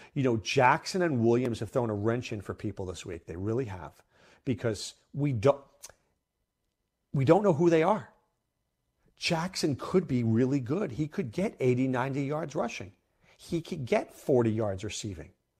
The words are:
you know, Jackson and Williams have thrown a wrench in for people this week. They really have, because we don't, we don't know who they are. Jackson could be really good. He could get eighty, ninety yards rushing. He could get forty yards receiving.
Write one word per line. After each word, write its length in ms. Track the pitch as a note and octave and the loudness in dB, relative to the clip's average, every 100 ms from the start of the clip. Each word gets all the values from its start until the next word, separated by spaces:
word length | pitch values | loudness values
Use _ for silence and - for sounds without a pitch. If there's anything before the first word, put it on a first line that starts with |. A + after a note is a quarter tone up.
| - | -10
you 100 | D3 | -2
know, 140 | C3 A2+ | 0 0
Jackson 640 | - C3+ B2+ D#3 - F#3+ | 0 4 4 4 -2 -2
and 240 | F3 B2 | 0 2
Williams 360 | A2+ A#2+ B2+ A2 | 4 4 2 -4
have 100 | G#2 | -4
thrown 180 | C3 A#2 | -2 -2
a 60 | |
wrench 360 | G#2 G#2+ A#2+ - | -2 -2 -2 -4
in 120 | G#2+ | -10
for 100 | - | -10
people 320 | F#2 G#2+ G2 | -8 -8 -8
this 220 | F#2 F2 G2 | -10 -10 -10
week. 180 | E2+ | -12
They 120 | - E2+ | -10 -8
really 280 | G2+ A#2 | -4 -4
have, 380 | A#2 F#2 D2 - _ _ _ _ | -4 -10 -14 -18 _ _ _ _
because 520 | - A#2+ A#2 G#2 - - _ | -6 -2 -2 -4 -10 -16 _
we 180 | C3+ C#3+ | -4 -2
don't, 300 | A#2 C#3 - - _ - _ _ _ _ _ _ _ _ _ _ _ _ | 2 2 2 -2 _ -20 _ _ _ _ _ _ _ _ _ _ _ _
we 100 | C#3+ | 2
don't 180 | C3 F3+ | 6 6
know 120 | G#3 | 6
who 160 | D3 F3 | 4 4
they 120 | D#3+ | 4
are. 280 | E3+ G#3 - _ _ _ _ _ _ _ _ _ _ - | 4 0 -4 _ _ _ _ _ _ _ _ _ _ -8
Jackson 600 | - E3 F3+ - E3 B2 | -4 -2 -4 -2 -2 -2
could 300 | - F#3 D3 | 0 0 2
be 140 | B2+ | 0
really 360 | A2+ A2+ C3 C#3 | 2 4 2 0
good. 320 | A#2 E3+ G#3+ | -2 -4 -4
He 140 | A#2 D3+ | -4 -6
could 240 | - B2+ | -4 -6
get 240 | E3+ G#3 - | -4 -4 0
eighty, 260 | B2+ B2 C3 | 2 2 2
ninety 360 | B2+ C3+ C3+ | 0 -2 -2
yards 300 | C#3 D3+ C#3 E3+ | -4 -4 -6 -4
rushing. 360 | A3+ - F#2 _ _ _ _ _ | -6 -6 -14 _ _ _ _ _
He 260 | - E3+ | -6 -6
could 240 | - E3 B2 | -4 -6 0
get 260 | D3+ - | 0 -2
forty 380 | - - B2+ A2+ | -6 2 4 4
yards 340 | A2 G#2+ F#2+ | 2 -2 -4
receiving. 460 | G#2 - G#2+ E2 D2+ _ _ | -8 -8 -10 -10 -14 _ _